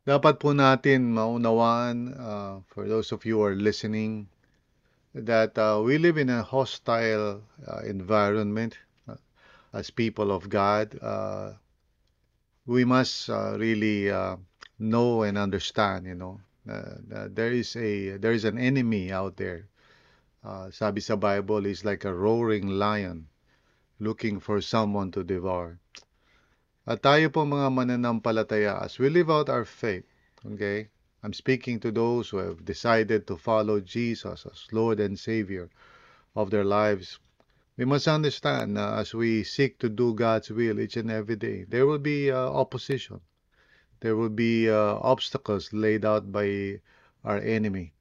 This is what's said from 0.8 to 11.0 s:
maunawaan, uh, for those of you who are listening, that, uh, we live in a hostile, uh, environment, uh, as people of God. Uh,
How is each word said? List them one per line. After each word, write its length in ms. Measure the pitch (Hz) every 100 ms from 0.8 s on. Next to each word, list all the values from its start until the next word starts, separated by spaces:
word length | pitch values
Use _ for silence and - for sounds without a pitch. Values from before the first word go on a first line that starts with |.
| 139 135 120
maunawaan, 960 | 113 110 120 117 113 117 117 120 120 120 -
uh, 380 | 117 104 101 98 92
for 160 | - 101
those 240 | 110 104
of 80 | 107
you 160 | 113 110
who 80 | 104
are 120 | 98
listening, 760 | 104 101 107 110 110 110 101 _ _ _ _ _ _ _ _ 131
that, 400 | 113 113 110 113
uh, 240 | 107 107
we 160 | 113 147
live 200 | 170 156
in 80 | 131
a 160 | 120
hostile, 960 | 107 131 127 - - 117 113 107 104 101 110 - -
uh, 160 | - 110
environment, 880 | 98 90 107 101 107 104 107 113 - _ _ -
uh, 80 | 110 _ _ _ - _
as 160 | 104 98
people 400 | - 113 107 104
of 240 | 95 95
God. 400 | 101 98 104 107
Uh, 560 | -